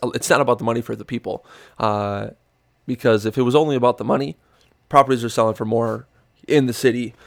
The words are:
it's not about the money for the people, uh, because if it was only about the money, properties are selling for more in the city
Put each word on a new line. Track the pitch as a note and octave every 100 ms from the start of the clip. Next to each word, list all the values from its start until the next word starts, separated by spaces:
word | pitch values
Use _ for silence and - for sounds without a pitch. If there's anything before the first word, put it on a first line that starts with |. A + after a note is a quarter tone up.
| B2 -
it's | -
not | C#3+
about | B2+ B2
the | A2+
money | A#2
for | A#2+ A2+
the | G#2
people, | A#2 - - - - - -
uh, | A2 G#2 G2+ G2+ G#2+ - _ _ _ _ -
because | B2 B2 A2 A2
if | C3
it |
was | B2 C#3+
only | D#3 C3+
about | B2 A#2+
the |
money, | A2 - C#3+ - _ _ _ _ _
properties | C#3+ C3 B2+
are | A#2
selling | - A2+ G#2+
for | A2
more | A2+ A#2 A2 - _ _ _ -
in | D3+ C3
the |
city | A2+ B2+ A#2+ A2+ -